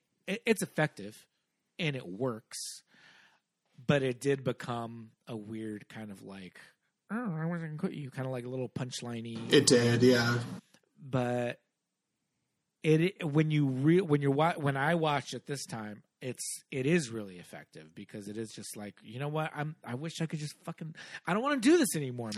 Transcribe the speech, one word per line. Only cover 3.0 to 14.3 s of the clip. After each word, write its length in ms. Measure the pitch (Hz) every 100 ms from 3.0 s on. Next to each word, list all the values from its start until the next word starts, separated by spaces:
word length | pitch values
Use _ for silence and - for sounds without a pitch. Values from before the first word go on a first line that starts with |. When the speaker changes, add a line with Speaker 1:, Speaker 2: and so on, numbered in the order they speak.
| - - _ _ _ _ _ - 127
Speaker 1:
but 160 | 143
it 180 | 131 120
did 220 | 135 135
become 680 | 131 120 - 120 117 117 113 _ -
a 80 | 117
weird 520 | 104 110 110 104 -
kind 220 | 113 110
of 120 | 95
like, 360 | 101 98 90 - - _ _ _ -
"Oh, 240 | 220 247 156
I 60 | 165
wish 160 | 170
I 40 | 160
could 100 | 151
quit 140 | 185
you," 180 | 156 135
kind 160 | 135 131
of 60 |
like 140 | 127 123
a 20 |
little 200 | 131 123
punchline-y. 840 | - 127 - 120 117 117 113 117
Speaker 2:
It 120 | 151 -
did, 360 | 123 120 120
yeah. 360 | 123 123 117 120 117 - - _ _ _ 139
Speaker 1:
But 540 | 127 123 123 120 - _ _ _ _ _ _ _ _ _ _ _ _
it, 180 | 160 156 175 -
it, 40 |
when 260 | 165 147 156
you 160 | 151 143
re-, 340 | 127 147 175
when 220 | 185 147
you're 80 | 139